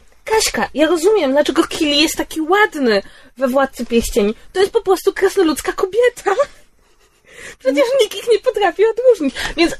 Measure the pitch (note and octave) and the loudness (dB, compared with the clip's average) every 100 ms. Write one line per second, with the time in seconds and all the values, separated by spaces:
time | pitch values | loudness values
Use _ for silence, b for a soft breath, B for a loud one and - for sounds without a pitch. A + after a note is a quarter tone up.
0 | - _ - A4 - - G3 B3+ D#4 E4+ | -12 _ -4 -2 0 -2 -4 0 2 2
1 | F4 G#4+ C#4 C#4 D4 D#4+ D#4+ - D4+ D4 | 2 2 2 2 2 0 -2 -2 0 2
2 | D#4 - - D#4+ D#4 G4+ G#4+ D4+ B3 G3+ | 0 -2 -8 -6 0 2 2 0 0 0
3 | B B B - C4 C4+ C4+ - A#3 A#3 | B B B -6 -2 0 -2 -4 -2 0
4 | - A#3+ G3+ A3+ b F#4 F#4+ A4+ F#4+ F#4 | 0 0 -2 -2 b -2 0 0 0 0
5 | - - F#4+ G4 D#4+ C#4+ - - F#4+ G#4 | -2 -2 0 2 0 0 -6 -4 -2 0
6 | B4 - - F#4+ C#5+ - _ _ _ _ | 0 0 -2 -2 -2 -6 _ _ _ _
7 | _ _ B B B B C4 C#4 A#4+ C5+ | _ _ B B B B -2 0 2 2
8 | G#4 - A#4+ G#4 B4+ G#4 G4 E4 A4+ A4+ | 0 -2 -2 0 0 -2 -2 2 0 2
9 | B4+ G#4 C#4 B B D4 E4 - | 2 2 0 B B -2 -2 -2